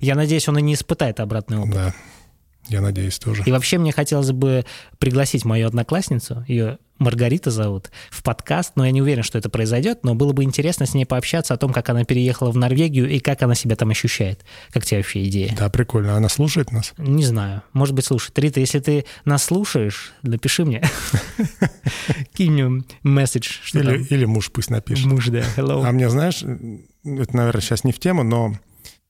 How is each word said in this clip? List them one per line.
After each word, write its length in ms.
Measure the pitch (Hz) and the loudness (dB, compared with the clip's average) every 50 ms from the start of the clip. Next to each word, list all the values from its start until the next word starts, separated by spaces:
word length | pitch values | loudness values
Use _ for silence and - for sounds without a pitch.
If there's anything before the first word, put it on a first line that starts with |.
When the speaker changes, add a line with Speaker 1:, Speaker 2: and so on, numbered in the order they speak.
Speaker 1:
я 140 | - 135 139 | 0 0 2
надеюсь, 340 | 143 151 151 156 160 - - | 2 2 2 2 2 2 2
он 80 | 147 | 2
и 60 | 147 147 | 2 2
не 100 | 147 151 | 2 0
испытает 480 | 143 - - 170 - 156 123 110 - | 0 -2 -2 -2 0 0 -2 -2 -2
обратный 380 | 113 104 110 110 101 - 110 107 | -4 -4 -4 -4 -4 -2 -2 -2
опыт. 160 | 104 107 101 | 0 0 0
Speaker 2:
Да. 200 | 98 92 92 90 - - - - - - - _ _ _ _ _ _ - - | 0 0 -2 -4 -6 -12 -20 -20 -20 -20 -20 _ _ _ _ _ _ -8 -4
Я 120 | 117 101 | -2 0
надеюсь 380 | 98 101 101 98 95 95 - - | 0 0 0 -2 -2 -4 -4 -4
тоже. 240 | - 113 110 104 101 | -4 -4 -2 0 0
Speaker 1:
И 80 | 107 127 | 2 2
вообще 240 | 131 123 - - | 2 2 0 2
мне 160 | 180 170 156 143 | 2 2 2 0
хотелось 400 | - 147 - 151 143 139 135 135 | 0 0 0 0 0 2 0 0
бы 320 | 127 135 135 131 127 120 - - - - - - - | 2 2 2 2 0 0 -4 -8 -18 -20 -20 -6 -2
пригласить 460 | - 131 123 135 139 135 - 131 104 | 0 0 2 2 2 2 0 0 0
мою 220 | 117 110 113 113 | 0 0 2 2
одноклассницу, 760 | 113 110 120 117 - 156 175 196 - 143 120 - - 127 120 120 135 | 0 0 0 0 0 0 -2 0 0 -2 -4 -4 -4 -8 -8 -6 -2
её 300 | 127 117 113 110 123 - _ _ _ - | -2 0 0 -2 -4 -8 _ _ _ -2
Маргарита 520 | 139 123 117 117 123 120 127 180 - 143 | 0 0 2 2 2 2 0 0 0 -2
зовут, 400 | 117 110 107 104 101 95 - - - - - - | -2 0 0 -2 -2 -4 -6 -10 -16 -20 -20 -18
в 120 | - - - | -16 -6 -4
подкаст, 500 | - 117 - - - 151 165 180 - - | -4 -4 -4 -4 -2 -2 -2 -2 -2 0
но 100 | - 131 | 0 2
я 40 | 131 | 2
не 120 | 131 135 135 | 2 2 2
уверен, 200 | 143 147 120 110 | 2 2 0 -2
что 140 | - - | -2 -4
это 140 | 113 101 110 | -4 -4 -2
произойдёт, 520 | - 123 113 110 117 123 139 214 240 233 - | -2 -2 0 0 0 0 0 0 -2 -2 0
но 120 | 127 117 | 0 2
было 180 | 113 143 143 139 | 2 2 2 2
бы 120 | 135 139 | 2 0
интересно 420 | 135 127 - 143 160 175 - 139 | 0 0 0 0 0 0 0 -2
с 80 | 131 - | 0 0
ней 100 | 139 131 | 0 0
пообщаться 480 | - 131 127 123 - - 165 160 - 127 | 0 0 -2 -2 0 -2 -2 0 -2 -2
о 60 | 117 | 0
том, 160 | - 135 127 | 0 0 0
как 160 | 127 117 - | 0 0 0
она 140 | 123 117 120 | 0 0 2
переехала 460 | - 127 123 123 127 123 - 135 123 | 2 2 2 2 2 0 0 0 0
в 60 | 117 | 2
Норвегию 540 | 123 123 123 131 135 160 165 147 131 123 139 | 2 2 2 4 2 2 2 2 2 2 2
и 80 | 147 139 | 0 0
как 240 | - - 139 - - | 0 0 0 2 2
она 120 | 123 120 | 2 2
себя 220 | - - 120 110 | 2 2 0 0
там 140 | - 120 107 | 0 2 0
ощущает. 560 | 110 - - 117 - - 110 95 95 - - - - - - - | 0 0 0 0 0 0 -2 -2 -4 -6 -10 -16 -20 -20 -14 -6
Как 160 | - 127 120 | -4 -4 -2
тебе 120 | - - 101 | 0 0 0
вообще 260 | 95 - - 98 95 98 | 0 -2 -2 -2 0 0
идея? 260 | 98 101 95 98 110 98 | 0 0 0 0 0 0
Speaker 2:
Да, 100 | 101 101 | 0 0
прикольно. 480 | - - 123 - - 113 104 104 104 | 2 0 0 0 0 0 2 2 2
Она 140 | 104 110 107 | 2 2 2
слушает 420 | - - 143 151 - 175 139 - 120 | 2 2 0 2 2 0 0 0 -2
нас? 220 | 113 113 - - | -4 -4 -4 -8
Speaker 1:
Не 280 | - 160 135 139 151 151 | -4 0 2 2 4 4
знаю. 360 | 131 117 107 101 98 98 101 - _ - | 4 2 0 -2 -2 -4 -6 -8 _ 0
Может 200 | 135 139 139 139 | 0 0 2 2
быть, 120 | 131 131 | 0 0
слушает. 320 | - 135 117 - - - - | 0 0 -2 -2 -2 -2 0
Рита, 220 | 139 151 139 139 | 0 2 2 2
если 180 | 131 127 - 147 | 0 2 0 0
ты 260 | 131 - 147 147 139 - - - - | 0 0 0 0 0 -4 -10 -6 -2
нас 180 | - 143 139 - | 0 0 2 2
слушаешь, 680 | - 170 185 208 - - 139 110 104 101 - - - - - - | 0 0 0 0 0 0 0 0 0 -2 -6 -10 -16 -14 -8 -6
напиши 420 | 131 117 113 - 135 - - 175 | -4 -4 -2 -2 -2 0 0 0
мне. 180 | 156 120 110 - 143 - - - - - 107 - - - - 226 160 - | 0 0 0 0 -2 -2 -2 -4 -2 -2 -2 -2 -4 -4 -4 -4 -4 -2
<laughs> 800 | - - - - - - 139 - - - - 147 - 139 - - | -2 -2 -2 -2 -4 -6 -6 -6 -4 -4 -4 -4 -4 -6 -6 -4
Кинь 180 | - 190 170 156 143 135 | 0 2 2 2 2 2
мне 220 | 127 127 127 127 - - - - | 2 0 -2 -4 -8 -10 -2 0
месседж, 560 | 143 139 139 139 127 - 127 113 - - - - | 2 4 4 4 2 0 -2 -4 -4 -8 -10 -8
что 160 | - - 156 | -4 -2 0
Speaker 2:
Или, 60 | 143 131 127 139 | 2 2 2 0
Speaker 1:
там. 40 | 131 139 | 0 0
Speaker 2:
или 160 | 143 139 127 | 0 2 2
муж 260 | 107 110 110 101 - | 2 2 0 -2 -2
пусть 200 | - - 110 - | -4 -4 -4 -2
напишет. 340 | 120 113 - - 120 135 131 | -2 -4 -2 -2 -2 0 2
Speaker 1:
Муж, 220 | 135 135 131 117 123 | 2 2 2 2 0
да. 140 | 117 120 117 117 107 | 0 -2 -2 -2 -2
Hello. 280 | - 139 135 143 139 135 | -2 0 0 0 0 2
Speaker 2:
А 60 | 123 123 | 2 2
мне, 160 | 131 127 120 | 2 2 2
знаешь, 340 | 117 135 151 180 170 - - | 2 2 2 0 0 -2 -6
это, 920 | 147 127 - - 117 107 - - _ _ _ - 147 143 135 131 - - | -8 -8 -8 -10 -12 -12 -14 -16 _ _ _ -10 -8 -6 -4 -4 -2 0
наверное, 240 | 123 120 117 117 107 | 2 2 2 2 0
сейчас 240 | - - 120 110 - | 0 -2 -2 0 0
не 80 | 131 117 | 0 0
в 60 | - | 0
тему, 240 | - 180 185 175 131 | 0 0 0 2 2
но 320 | 110 117 120 117 110 104 101 - _ _ - - - - _ _ _ | 2 2 2 0 0 -2 -6 -10 _ _ -20 -20 -20 -20 _ _ _